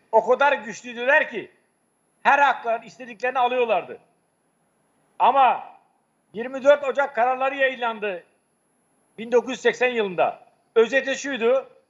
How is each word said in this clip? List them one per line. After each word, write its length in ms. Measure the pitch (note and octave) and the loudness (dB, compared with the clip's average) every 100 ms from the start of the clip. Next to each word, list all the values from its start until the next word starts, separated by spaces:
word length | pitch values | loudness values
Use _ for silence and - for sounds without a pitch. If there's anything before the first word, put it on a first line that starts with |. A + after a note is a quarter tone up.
| _ | _
o 140 | A3 A3 | 0 2
kadar 260 | B3+ C#4 | 2 2
güçlüydüler 800 | C4 A3+ F#3+ B3 A#3 B3 D4+ D#4 | 0 -4 -14 -14 -6 0 2 0
ki 200 | A3+ C#3 _ _ _ _ _ _ _ | -6 -12 _ _ _ _ _ _ _
her 160 | G#3 C#4+ | 2 4
haklar, 440 | C#4 A#3 A#3 A3+ | 4 0 -4 -6
istediklerini 560 | A3+ - B3 G#3+ B3 C4 | -8 -18 -18 -8 -4 0
alıyorlardı. 600 | B3 B3+ A#3 F#3 C3 G#2+ _ _ _ _ _ _ _ _ _ _ _ - | 0 0 0 -2 -4 -14 _ _ _ _ _ _ _ _ _ _ _ 0
Ama 440 | F#3+ C4+ B3 E3+ - - _ _ _ _ _ | 2 4 4 2 -6 -20 _ _ _ _ _
yirmi 320 | G3+ B3 C4+ | -12 -10 -2
dört 200 | C4 C#4+ | 4 4
Ocak 300 | C#4 A#3+ C4+ | 2 -2 -2
kararları 420 | A3+ B3 B3+ C4+ C#4 | 0 0 0 -2 0
yayınlandı 680 | C4 B3 A#3+ A3 G3+ F3 - _ _ _ _ _ _ _ _ - | -2 -2 -6 -4 -6 -8 -12 _ _ _ _ _ _ _ _ -16
bin 140 | A#3 | 0
dokuz 180 | A#3+ A3 | 0 0
yüz 100 | B3 | -2
seksen 280 | A#3 A3 B3 | -2 0 0
yılında. 540 | A#3+ G3+ E3 B2+ - _ _ _ | 0 -2 0 -2 -2 _ _ _
Özeti 440 | A3+ A3+ C4+ B3 C4 | 2 2 2 -2 -6
şuydu, 500 | C#4 B3+ A3+ C4 B3 _ _ | -6 -2 0 0 -2 _ _